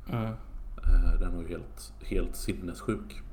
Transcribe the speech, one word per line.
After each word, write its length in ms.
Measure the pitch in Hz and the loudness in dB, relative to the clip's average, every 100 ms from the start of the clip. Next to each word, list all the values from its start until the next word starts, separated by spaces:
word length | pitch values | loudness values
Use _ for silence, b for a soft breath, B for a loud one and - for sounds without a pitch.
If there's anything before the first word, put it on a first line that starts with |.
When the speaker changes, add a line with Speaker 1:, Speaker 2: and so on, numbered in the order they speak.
| - | -6
Speaker 1:
Mm. 120 | 120 110 113 - - - - | -2 -2 -6 -10 -10 -10 0
Speaker 2:
Eh, 440 | - - - - | 6 8 8 6
den 140 | 90 87 | 4 0
var 60 | |
ju 60 | 82 | -4
helt, 440 | 82 - - - - | -6 -8 -12 -14 -12
helt 320 | - 95 87 - | -2 0 0 -2
sinnessjuk. 840 | - 92 90 78 - 104 - - - | -4 -4 -4 -6 -4 -4 -4 -12 -12